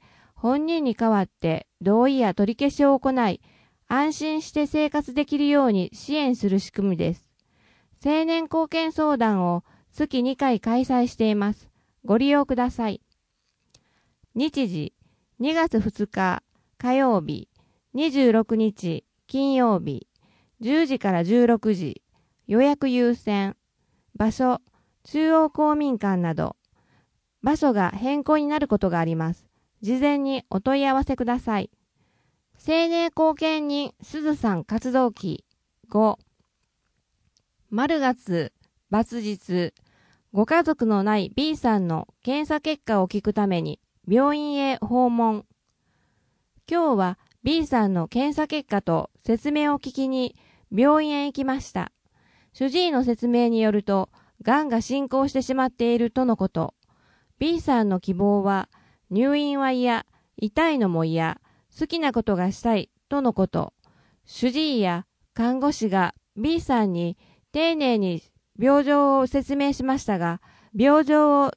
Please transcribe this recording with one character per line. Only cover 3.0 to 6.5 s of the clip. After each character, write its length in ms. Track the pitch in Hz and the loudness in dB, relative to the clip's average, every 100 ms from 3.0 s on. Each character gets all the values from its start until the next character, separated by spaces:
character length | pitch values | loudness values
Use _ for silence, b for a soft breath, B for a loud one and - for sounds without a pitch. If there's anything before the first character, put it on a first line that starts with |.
| 269 254 220 | 2 0 0
い、 140 | - b b b b b | -2 b b b b b
安 260 | 254 302 | 0 0
心 260 | 302 311 311 | -2 -4 -6
し 120 | - | -4
て 140 | 302 294 | -4 -2
生 220 | 302 302 | 0 -2
活 240 | 294 262 | -2 -4
で 140 | 254 285 | -4 -2
き 100 | 285 | 0
る 140 | 285 | 2
よ 160 | 285 262 | 4 4
う 60 | |
に 180 | 196 - | 2 -2
支 220 | - - | -8 -6
援 200 | 302 269 | -2 -2
す 140 | 254 | 0
る 120 | 202 | 0